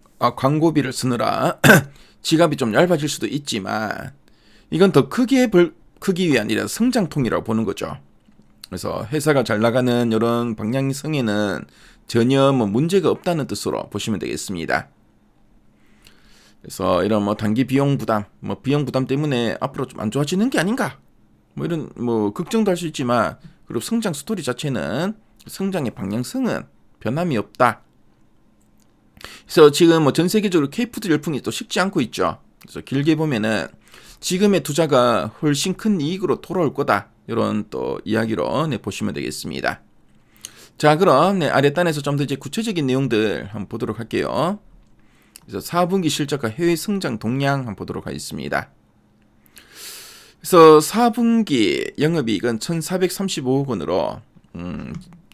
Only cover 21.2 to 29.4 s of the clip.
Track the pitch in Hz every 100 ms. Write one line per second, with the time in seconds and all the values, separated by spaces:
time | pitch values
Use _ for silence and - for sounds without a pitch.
21.2 | _ _ _ 143 156 170 - - 120 113
22.2 | 104 - 170 226 208 175 170 - 123 120
23.2 | 87 67 - - - 113 - 233 208 147
24.2 | - 208 - - 147 117 73 120 190 -
25.2 | _ _ - - 196 185 117 - 95 113
26.2 | 123 262 233 95 - _ _ _ 107 147
27.2 | 180 117 - - 120 - _ _ _ _
28.2 | _ _ _ _ _ _ _ _ _ -
29.2 | - -